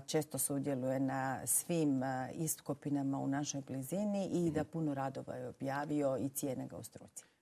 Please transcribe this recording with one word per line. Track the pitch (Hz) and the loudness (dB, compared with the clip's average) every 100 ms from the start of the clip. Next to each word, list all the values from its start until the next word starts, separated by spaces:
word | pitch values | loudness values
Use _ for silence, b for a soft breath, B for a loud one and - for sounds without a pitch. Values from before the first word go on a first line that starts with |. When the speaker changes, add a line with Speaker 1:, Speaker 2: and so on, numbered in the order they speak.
| 139 | 2
Speaker 1:
često | 160 147 135 | 0 0 -2
sudjeluje | - 143 143 131 131 131 | 0 0 0 0 2 2
na | 135 135 135 120 120 | 2 2 0 -2 2
svim, | - - 170 147 135 | 0 2 2 4 4
e, | 135 131 127 - | 2 0 -4 -2
iskopinama | 160 - - 139 147 143 135 135 | -2 -2 -4 -4 0 0 2 0
u | 135 | 0
našoj | 139 143 175 | 0 0 -4
blizini | - 131 131 185 208 202 185 | -6 -6 -2 0 0 0 0
i | 175 170 | 2 4
da | 151 | 2
Speaker 2:
Mhm. | - | 0
Speaker 1:
puno | 165 151 | 0 0
radova | 135 135 131 - 127 | 0 -2 -4 -8 -6
je | 127 | -8
objavio | - 135 139 151 147 139 131 | -4 -2 -2 0 2 4 2
i | 135 | 0
cijene | - 143 127 131 | -2 -2 -2 -6
ga | 85 | -8
u | |
struci. | 113 - - - - _ | -12 -14 -16 -18 -20 _